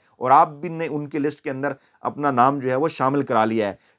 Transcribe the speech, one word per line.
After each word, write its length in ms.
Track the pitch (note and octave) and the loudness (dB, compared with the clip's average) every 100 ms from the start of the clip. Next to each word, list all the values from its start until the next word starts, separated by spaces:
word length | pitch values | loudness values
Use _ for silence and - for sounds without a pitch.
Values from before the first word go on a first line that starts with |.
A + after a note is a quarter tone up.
| _ - | _ -4
और 120 | B2+ | 4
आप 160 | C#3+ E3+ | 6 6
भी 160 | C#3+ E3+ | 0 -10
ने 200 | E3 E3 | -8 -6
उनकी 300 | D3+ C#3+ D3+ | -6 -6 -4
लिस्ट 220 | C#3+ C#3 | -4 -4
के 100 | D3+ | -8
अंदर 240 | C3 C#3+ C3+ _ _ | -6 -6 -8 _ _
अपना 280 | C3 A2+ D3 | -10 -4 0
नाम 300 | B2+ B2+ C#3+ | 4 2 2
जो 100 | B2+ | -2
है 60 | C3 | -2
वो 120 | D#3+ | -2
शामिल 340 | C3 C3+ C#3+ | -2 -2 0
करा 220 | C3 A#2 | 0 0
लिया 240 | A2 A2+ G2+ | 2 0 -2
है। 100 | F#2 _ | -6 _